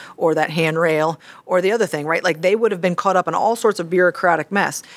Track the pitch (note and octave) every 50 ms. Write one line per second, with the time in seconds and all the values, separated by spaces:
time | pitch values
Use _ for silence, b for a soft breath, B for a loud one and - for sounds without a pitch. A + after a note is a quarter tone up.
0 | B B B B F3+ D#3+ D#3 D#3 D#3 E3 D3+ E3+ D#3+ D#3+ D#3 D#3+ E3+ D#3+ D#3 D3+
1 | D#3 D#3+ E3 B B B B B B - F#3 F3+ F3+ F#3+ A3+ A3+ G3+ - - D3+
2 | D3 D#3 E3 E3 - F3+ D#3+ D#3 F3 F#3 G#3 A3 A#3 G#3+ G3+ F3 F#3+ F3+ F3 -
3 | - G3 F#3 F3+ F3 E3 D#3+ - - A3 A#3 A3+ - G#3+ G3 - E3+ D#3+ F#3+ F3+
4 | F3+ F3 E3+ - - F3 E3 D#3 D3 - G3 G3+ E3+ D3+ C#3+ - B B B